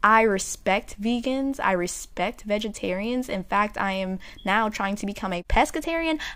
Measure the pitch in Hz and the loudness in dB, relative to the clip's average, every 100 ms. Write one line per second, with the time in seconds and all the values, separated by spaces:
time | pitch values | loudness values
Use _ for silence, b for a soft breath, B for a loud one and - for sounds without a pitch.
0 | 208 220 220 190 - - - 190 - - | 6 6 6 2 -2 -4 0 0 0 -6
1 | 214 240 240 262 269 269 - 185 175 - | -2 0 0 -2 -2 0 2 2 0 -6
2 | - - 220 - 208 208 214 208 196 185 | -10 -4 -2 -2 -2 -2 -2 -4 -4 -2
3 | 220 247 254 196 180 202 208 - 196 190 | -2 -2 -2 -4 0 0 0 0 -2 -2
4 | 190 190 B B 196 202 220 214 196 208 | -2 -4 B B 0 2 2 0 -2 -2
5 | 202 202 190 175 - 220 294 320 311 330 | -4 -4 -4 -4 2 4 4 2 -2 -2
6 | 330 311 B | 0 -2 B